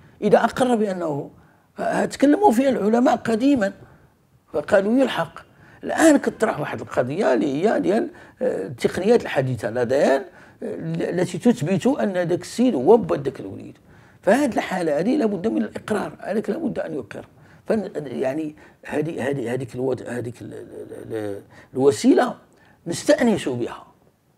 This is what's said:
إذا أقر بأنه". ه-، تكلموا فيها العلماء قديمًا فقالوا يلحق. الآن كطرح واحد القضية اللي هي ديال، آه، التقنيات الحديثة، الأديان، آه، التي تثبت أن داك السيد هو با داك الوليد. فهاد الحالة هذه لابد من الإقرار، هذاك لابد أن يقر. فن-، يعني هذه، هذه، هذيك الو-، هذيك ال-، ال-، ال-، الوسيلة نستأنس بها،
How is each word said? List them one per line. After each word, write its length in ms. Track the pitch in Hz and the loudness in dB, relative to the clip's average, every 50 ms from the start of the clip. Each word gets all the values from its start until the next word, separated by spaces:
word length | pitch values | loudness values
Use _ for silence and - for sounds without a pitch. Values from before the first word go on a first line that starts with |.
| - - - - | -20 -20 -10 -4
إذا 220 | - 208 175 208 214 | 0 4 4 4 4
أقر 320 | 233 - - 269 254 247 | 2 0 0 0 2 2
بأنه". 540 | 214 214 202 185 185 170 160 143 143 165 - - - - _ _ _ _ _ _ - | 0 0 -2 -4 -4 -4 -4 -4 -6 -6 -10 -14 -20 -20 _ _ _ _ _ _ -6
ه-، 260 | - - - - 208 | -4 -2 -2 -2 -2
تكلموا 460 | - - - 269 285 294 392 415 415 | -2 0 2 4 4 6 6 6 4
فيها 180 | 226 220 269 277 | 6 4 4 2
العلماء 460 | 247 - 190 214 220 240 247 302 - | 2 2 2 2 4 4 4 4 2
قديمًا 580 | - - 226 226 214 254 285 285 247 196 196 202 - - - - - _ _ _ _ _ _ _ _ _ _ - | 2 0 0 0 2 4 4 4 4 2 0 -4 -6 -16 -20 -20 -20 _ _ _ _ _ _ _ _ _ _ -6
فقالوا 460 | 156 147 - 208 190 190 208 233 269 | -6 -2 2 2 2 4 4 4 2
يلحق. 400 | 262 220 - 165 165 - - - - _ _ _ - - - - - | 2 2 0 -2 -6 -6 -8 -16 -20 _ _ _ -20 -20 -20 -12 -8
الآن 340 | - - - 294 330 285 - | -4 0 4 6 6 6 6
كطرح 420 | - 226 - - 220 - - 143 | 4 0 -4 -2 -2 -2 -2 -2
واحد 220 | 147 - - 113 | -6 -6 -6 -8
القضية 520 | 120 113 - 147 131 120 143 180 226 - 254 | -10 -4 -2 -2 -2 0 0 0 0 2 2
اللي 360 | - - 147 131 147 175 220 | 2 0 0 0 0 2 2
هي 100 | - - | 2 2
ديال، 300 | 180 165 196 233 349 - - - - - - - | 2 2 2 0 0 -4 -8 -14 -20 -20 -8 -4
آه، 260 | 170 - - 175 - 180 | -4 -2 -2 -4 -6 -8
التقنيات 540 | 135 - - 190 - 180 180 208 240 233 | -6 -4 -4 -4 -2 0 2 4 4 4
الحديثة، 480 | - - - 147 131 127 127 110 120 110 | 2 0 -2 -2 -2 -2 -2 -4 -4 -4
الأديان، 520 | 110 123 123 113 131 143 175 240 269 277 | -2 -2 0 0 2 2 4 4 2 2
آه، 540 | 392 - - - - - - - 247 214 - - 160 165 165 170 175 - | -2 -6 -16 -20 -20 -20 -18 -12 -10 -10 -8 -8 -8 -6 -6 -4 -4 -4
التي 280 | 165 170 180 - - 165 | -2 -2 -4 -4 -4 0
تثبت 500 | - 240 226 - 147 160 196 170 - 233 | 2 2 2 2 2 0 0 2 2 2
أن 260 | 285 - 226 208 185 | 0 0 0 -2 0
داك 280 | 180 180 165 175 170 | -2 -2 0 -2 -2
السيد 340 | 175 - - - 240 262 196 | -4 -4 -2 0 2 2 2
هو 220 | 131 120 160 226 240 | 2 6 6 6 6
با 180 | 185 160 170 | 4 2 -2
داك 240 | 156 135 135 127 - | -2 -4 -6 -8 -8
الوليد. 380 | 101 98 101 107 107 - - _ _ - - - - - - _ | -10 -12 -12 -14 -16 -18 -20 _ _ -20 -20 -20 -20 -20 -20 _
فهاد 320 | - 175 214 269 294 254 - | 2 2 4 4 4 2 0
الحالة 460 | 262 - - 185 185 175 160 143 151 | -2 -4 -2 -4 -2 -2 0 0 0
هذه 180 | 175 226 262 302 | 0 0 0 2
لابد 300 | - 214 202 175 180 226 | 0 0 0 -2 -4 -2
من 140 | 330 311 | -2 -2
الإقرار، 500 | 220 208 - 214 - - 220 202 - 151 - - | -2 -4 -6 -10 -6 -4 -4 -4 -4 -6 -10 -10
هذاك 300 | - - 190 220 - - | -8 -6 -4 -4 -4 -4
لابد 300 | 208 320 339 233 165 196 | -4 -4 -4 -4 -4 -6
أن 140 | 175 165 156 | -6 -6 -8
يقر. 320 | 143 113 - - 117 - - _ - - - - - _ - | -8 -10 -10 -12 -16 -16 -18 _ -20 -20 -20 -20 -8 _ -2
فن-، 220 | 214 220 185 196 - 151 151 | -2 -2 -2 -4 -6 -8 -8
يعني 500 | 131 - - 131 131 139 156 160 151 151 - - - - _ - | -8 -6 -4 -4 -2 -2 -4 -6 -8 -10 -14 -20 -20 -20 _ -12
هذه، 440 | - - 147 151 160 - - 113 135 | -6 -4 -4 -2 -4 -4 -4 -4 -4
هذه، 240 | 143 135 113 113 123 | -4 -4 -4 -4 -4
هذيك 220 | 131 135 120 - | -6 -6 -8 -8
الو-، 200 | 123 127 135 127 107 - - | -4 -4 -2 -4 -4 -6 -8
هذيك 340 | 117 120 113 123 120 - | -8 -8 -8 -8 -10 -14
ال-، 120 | - - 110 | -14 -16 -14
ال-، 600 | 107 - - - - - - - - - 113 113 | -16 -16 -16 -16 -16 -16 -14 -16 -16 -12 -8 -8
ال-، 280 | 110 107 104 101 101 - - - - - _ - | -6 -6 -6 -8 -10 -12 -18 -20 -20 -20 _ -4
الوسيلة 600 | 127 131 143 - - - 254 330 - 254 240 - - - _ _ _ _ _ _ _ - 170 | 2 4 4 4 4 6 6 6 6 4 2 -2 -8 -16 _ _ _ _ _ _ _ -10 -8
نستأنس 600 | 170 - - - 294 - 269 233 202 143 - 151 | -8 -2 2 2 2 4 4 2 2 0 -2 -4
بها، 340 | 127 120 113 95 - - - - _ _ _ _ _ _ _ _ _ | -4 -4 -6 -6 -8 -12 -18 -20 _ _ _ _ _ _ _ _ _